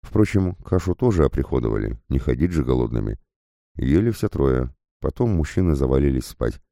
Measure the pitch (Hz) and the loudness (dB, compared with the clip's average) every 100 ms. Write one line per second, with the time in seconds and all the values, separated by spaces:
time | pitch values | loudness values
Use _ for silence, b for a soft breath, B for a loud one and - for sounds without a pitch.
0 | - 104 107 98 92 90 - 92 90 87 | -4 0 2 2 -2 -4 -2 -2 -2 0
1 | 123 92 69 - 64 67 57 53 53 55 | 0 4 2 2 -2 -2 0 -2 -4 -8
2 | _ 65 - 62 87 82 62 64 58 57 | _ -2 0 0 0 0 0 0 0 -2
3 | 52 55 _ _ _ _ _ - 62 80 | -4 -8 _ _ _ _ _ -4 2 2
4 | 117 107 104 - 69 64 62 - _ _ | 2 -2 -4 0 2 2 -2 -8 _ _
5 | - - 123 90 78 - 90 73 67 67 | -6 -2 0 0 0 0 0 2 2 2
6 | 69 65 - - 57 - _ | 2 0 -4 -6 -6 -6 _